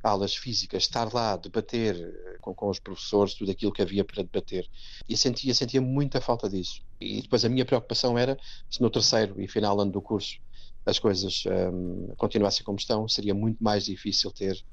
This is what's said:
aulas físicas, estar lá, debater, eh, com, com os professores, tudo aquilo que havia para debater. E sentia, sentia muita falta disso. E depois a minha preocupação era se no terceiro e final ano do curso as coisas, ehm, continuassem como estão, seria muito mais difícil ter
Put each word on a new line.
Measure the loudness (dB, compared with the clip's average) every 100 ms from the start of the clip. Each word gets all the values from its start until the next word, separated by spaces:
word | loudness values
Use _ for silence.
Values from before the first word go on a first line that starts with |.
aulas | 4 2 2
físicas, | -2 -2 -4 -2 -2
estar | 0 0 0
lá, | 2 2 0
debater, | 0 -4 -2 0 2 0
eh, | -6 -12 -14 -10
com, | -10
com | -2 -2
os | -2
professores, | -8 -10 2 4 4
tudo | 0 -4
aquilo | 0 -2
que | 0
havia | 0 2
para | 0 -4
debater. | -2 -4 -2 -6 -6 -10 -12 -10 -4
E | 2
sentia, | 2 2 0
sentia | 0 2 2
muita | 2 0 0 0
falta | 0 0 0
disso. | -2 -4 -8 -12 -10
E | -6 -6
depois | 2 4
a | 4
minha | 2
preocupação | 2 2 2 0 2 4
era | 2 0 -6 -10 -8
se | 2
no | 2
terceiro | 4 4 4 2 0
e | -2
final | 2 4 4
ano | 2
do | 0
curso | 0 -2 -2 -10 -10 -12 -10 -2
as | 0 2
coisas, | 2 2 0 -2 0
ehm, | 2 0 0 -4 -4 -6 -2
continuassem | 0 4 2 2
como | -2 -4
estão, | 0 0 2
seria | 0 0
muito | 2 2 2
mais | 2 2
difícil | 0 -4 -2 0 -2
ter | -2 -2 -2 -6